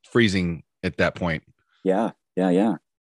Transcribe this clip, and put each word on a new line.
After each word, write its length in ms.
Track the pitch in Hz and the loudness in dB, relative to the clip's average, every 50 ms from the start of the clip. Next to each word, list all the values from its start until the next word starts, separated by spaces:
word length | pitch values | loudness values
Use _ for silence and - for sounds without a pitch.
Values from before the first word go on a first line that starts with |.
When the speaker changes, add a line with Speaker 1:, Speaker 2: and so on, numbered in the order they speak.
| _ | _
Speaker 1:
freezing 600 | - - 120 113 101 95 95 90 85 82 71 - _ _ - | -2 2 2 2 2 2 0 -2 -2 -4 -8 -12 _ _ -8
at 160 | - 90 - | -8 -8 -2
that 160 | - 87 82 - | -2 -2 -2 -2
point. 300 | - 90 85 78 - _ _ _ _ _ _ _ _ - | -4 -4 -4 -4 -6 _ _ _ _ _ _ _ _ -2
Speaker 2:
Yeah, 260 | 95 95 104 110 92 - _ _ _ - | 0 0 0 -2 -4 -6 _ _ _ -4
yeah, 140 | 90 92 92 | -2 0 2
yeah. 280 | 87 95 107 113 85 - _ _ _ _ _ _ _ | 2 2 2 0 -2 -4 _ _ _ _ _ _ _